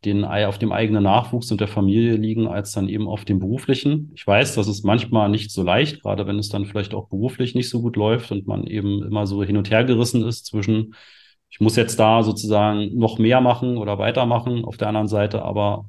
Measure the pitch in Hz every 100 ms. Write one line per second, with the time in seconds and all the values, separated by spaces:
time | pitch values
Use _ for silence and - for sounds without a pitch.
0 | 104 101 87 101 101 101 110 95 113 110
1 | 98 107 120 123 117 107 107 - 98 107
2 | 117 110 107 110 110 92 101 - 98 104
3 | 107 104 - 98 95 127 - 131 143 151
4 | 147 - - 101 143 117 104 101 107 117
5 | 117 113 104 107 - - 90 101 151 147
6 | 101 98 98 101 101 104 101 104 98 98
7 | - 95 123 - 123 127 123 120 117 110
8 | 104 117 117 101 98 101 - 107 101 101
9 | 104 104 101 98 95 104 98 110 127 117
10 | 120 123 113 117 - 107 101 110 110 -
11 | - - _ _ _ - 107 117 117 -
12 | 110 117 110 107 107 104 107 104 104 117
13 | 113 - 110 127 123 120 127 120 104 101
14 | 113 131 120 120 120 120 113 110 107 107
15 | 104 104 101 110 - 101 101 104